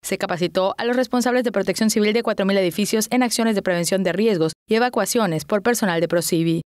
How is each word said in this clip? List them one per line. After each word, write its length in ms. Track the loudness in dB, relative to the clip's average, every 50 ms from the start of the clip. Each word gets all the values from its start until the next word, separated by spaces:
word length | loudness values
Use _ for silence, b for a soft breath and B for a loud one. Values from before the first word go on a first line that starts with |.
Se 160 | _ -6 -6 -4
capacitó 580 | -4 -6 -4 -2 -4 -2 0 0 -2 -2 -2 -2
a 80 | -2
los 100 | -2 0
responsables 480 | 0 0 0 0 0 0 2 2 2 0
de 80 | 0
protección 380 | 0 0 -2 -2 0 0 0 0
civil 240 | 2 2 2 2 2
de 100 | 0 0
cuatro 220 | -2 -2 0 0
mil 120 | 0 2 2
edificios 500 | 2 0 0 -2 -2 0 0 -2 0 0
en 140 | 0 0 0
acciones 320 | 0 0 0 0 0 0
de 60 | 0
prevención 420 | 0 0 -2 0 0 0 0 0 0
de 100 | 0 0
riesgos 400 | 0 2 2 2 2 0 -2 -2 _ _ _
y 60 | 0
evacuaciones 680 | 2 2 0 0 -2 -2 0 0 0 0 0 -2 -4 -2
por 180 | -2 -2 0
personal 380 | 0 0 0 0 0 0 0 0
de 80 | 0 2
Procivi. 540 | 0 0 0 0 0 0 2 2 0 -2 -4